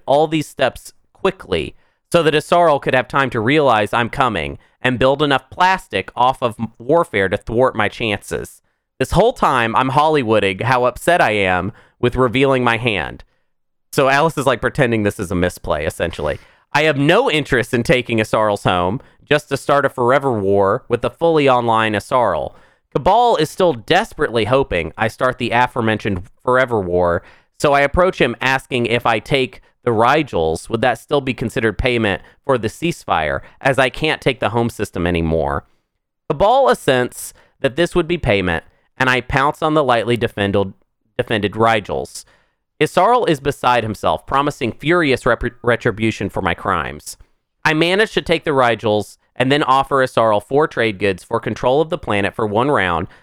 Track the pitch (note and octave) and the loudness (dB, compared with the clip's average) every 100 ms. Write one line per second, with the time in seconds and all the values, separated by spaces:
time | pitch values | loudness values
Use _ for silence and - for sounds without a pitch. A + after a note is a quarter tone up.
0 | - C#3+ D#3+ D#3+ C#3+ - C3 - - - | 0 0 2 -2 -4 -2 -2 -2 -14 -20
1 | _ _ F#3+ - - F2 - - _ _ | _ _ -4 -4 -4 -4 -4 -12 _ _
2 | _ F3 D3+ D3 - F3 E3+ C#3 D#3 C3 | _ 0 2 0 2 4 4 2 0 0
3 | A#2+ C#3+ C3 A#2+ A2 D3+ C#3 A2 G#2+ A2+ | 0 -2 -2 -2 0 2 4 2 2 -2
4 | A#2 - B2+ F#2+ C#2+ C#2 _ _ B2+ B2 | -2 0 -2 -2 -6 -10 _ _ -4 0
5 | C3 C#3 D3 C3 - - F3+ F#3 - G2+ | 0 2 0 -2 -2 0 0 0 -4 -6
6 | - - B2 C3 A#2+ G#2+ A2+ - A#2 E3 | -4 0 0 0 -4 -4 -10 -6 0 0
7 | E3+ G#2+ F#2+ G2 - A2+ B2+ A2+ G#2 - | 0 0 0 -2 -2 0 0 0 -4 -4
8 | A#2 G2+ - C2 - - _ _ _ - | -4 -6 -6 -10 -10 -18 _ _ _ -6
9 | C3 D#3+ A3+ - F3+ C3+ A2+ A2 C3 C3+ | -2 2 2 2 0 2 0 0 0 2
10 | D#3 D3+ A2+ G#2+ G2 F#2+ A2+ B2+ B2 - | 2 2 2 2 2 -2 -2 0 0 -2
11 | - F3 C#3 G#2+ F#2+ F2+ F#2 - _ _ | 0 2 2 2 0 0 -2 -8 _ _
12 | A#2+ B2 B2+ B2+ C3+ C3 B2 A2+ A#2+ G2 | -2 0 0 2 2 2 0 0 -2 -2
13 | C2 B1 - _ _ _ _ _ _ - | -4 -10 -20 _ _ _ _ _ _ 0
14 | C3+ C#3 D#3+ D3+ C#3 B2 A#2+ - B2+ A2+ | 2 2 0 0 -2 -2 -2 0 0 0
15 | G#2 - F2+ F#2 F2 - - D#2 D#2+ - | 0 -2 -4 -2 -2 -4 -6 -4 -4 -4
16 | E2+ - D2 C#2 - _ _ C#3+ D#3 C#3 | -6 -4 -6 -6 -12 _ _ 0 0 2
17 | C#3+ F#3+ C4+ D#3 C3+ B2+ G#2+ A#2+ A#2 B2+ | 2 2 2 -2 0 -2 0 -2 2 0
18 | A#2+ A2+ A2+ A#2+ G#2+ G2+ A#2 F2+ F2+ A#2+ | 0 -2 0 0 0 0 0 0 0 -4
19 | - _ - D3 - C3+ - C#3+ C3+ - | -10 _ -2 -2 -2 -4 0 2 0 0
20 | A#2+ C#3 C3+ A2 G2 G2+ F#2+ A2+ - A#2 | 2 2 0 0 2 2 2 0 -2 -4
21 | A#2+ - E3+ D#3 C#3 B2 A#2 A2+ A2 G#2 | -4 -2 2 4 4 2 2 2 0 -2
22 | - B2+ A2 D#2+ C2 - _ _ _ D3+ | 0 0 0 -2 -6 -12 _ _ _ -2
23 | E3+ A3 A#3+ E3+ D#3 - F#3 B2+ - E3+ | 2 4 4 2 -2 0 0 0 0 0
24 | A3 - C3+ A#2 G#2 C3 C3+ F2+ D#2 - | 0 -4 -2 -2 2 0 0 -2 -4 -4
25 | A2+ - B2+ - A#2+ A#2 B2+ C3+ A2 G#2+ | -4 -2 -2 -2 0 0 0 0 -2 -2
26 | A#2 F2+ F#2 - B2+ B2+ B2+ A2+ F2+ F2 | -2 -6 -8 -8 0 0 2 -2 0 0
27 | F2 F2 - - _ - D3+ C#3+ C#3+ F3+ | 0 0 -6 -20 _ -2 2 2 2 2
28 | F3+ - C#3 A2+ B2+ C3 - B2+ A#2 A#2 | 0 2 -2 0 -2 -2 -2 -4 0 0
29 | A#2+ A2+ - C#3+ C3 - - _ - G#2+ | 0 -2 0 -2 -2 -8 -20 _ -2 2
30 | A#2+ D3+ C#3+ F#2+ D#2+ E2 - A2+ B2 A#2 | 2 2 0 -2 -2 -2 -6 -2 -2 -2
31 | - C#3+ C3 A#2+ A#2 - A2+ F#2+ C3 A#2+ | -2 -2 -2 -4 -6 -2 -2 0 0 0
32 | G#2+ F#2 - _ - B2+ G#2 - E3 - | 0 -2 -8 _ -4 -2 -4 -4 -6 -6
33 | - F2 D#2 C2+ - - C3+ C3 C3 - | -2 -2 -2 -4 -8 -4 -2 0 0 0
34 | D#3 C3 D3 B2+ G#2+ A#2 A#2 - G#2 F#2+ | -4 -2 -2 -2 -2 -2 -4 -4 -8 -4
35 | E2+ F2 E2 D#2+ C#2 C#2+ - _ _ _ | -2 0 0 -2 -2 -4 -8 _ _ _
36 | _ _ - D3 G3 C4 B3 A3+ - B2+ | _ _ -8 0 2 4 2 2 2 0
37 | B2 - - - _ _ C3+ B2 E3+ F3 | 0 -6 -16 -18 _ _ -4 -2 0 0
38 | D#3+ F3 - G2+ F2+ D#2+ - _ _ - | -2 -2 0 0 0 -2 -6 _ _ -2
39 | B2+ B2+ - C#3 C#3 - D#3+ D#3 C3+ A#2 | 0 0 0 0 0 0 0 2 2 2
40 | G#2 A#2+ A2 - G2+ G2+ G2 - _ _ | 0 -2 -2 -2 0 0 -2 -6 _ _
41 | _ - - A2+ G2+ G#2+ A2+ A2+ F#2 C#2 | _ -8 -4 -2 -2 0 2 2 -2 -8
42 | B1+ - - _ _ _ _ - D#3 - | -8 -14 -20 _ _ _ _ -4 0 2
43 | G3 B3 G3+ D3 C#3 - B2+ B2 A2 G2+ | 2 2 2 -2 -4 -2 0 0 -2 -4
44 | F#2 D#2 - C#3 C#3+ - A#2+ - C#3+ F3 | -2 -2 -2 0 0 -2 -6 -4 -2 0
45 | D#3 A#2+ B2+ A2+ A#2+ - A#2 A#2 B2 G#2 | 2 0 0 -2 -4 -4 -2 0 -2 -2
46 | A2 - G2 - F#2+ F2 - F2+ B1+ D2 | -2 -2 -6 -4 -4 -2 -2 -4 -4 -10
47 | - - _ _ _ _ D#3 D#3 E3 F#3+ | -16 -20 _ _ _ _ -2 2 2 2
48 | A3 - D3 D#3+ - C3+ B2 A2+ A2 G#2+ | 0 -2 -2 -2 0 2 2 2 0 0
49 | G2+ - _ - B2+ C#3+ C#3 C3+ C3+ C#3 | -2 -12 _ -2 0 2 2 2 2 0
50 | B2+ - A2+ G#2 - C3+ D#3 - A2+ F#2+ | 0 2 2 2 0 0 0 0 -2 0
51 | G2+ F#2 - A#2 - G#2+ B2+ C#3 D#3+ F3 | -2 -2 -6 -6 -6 -4 0 0 0 -4
52 | - G#2 G2 - A2 G2+ C3+ B2+ F#2 E2 | -4 -2 -2 -2 -2 0 0 0 0 -2
53 | F2 - | -6 -12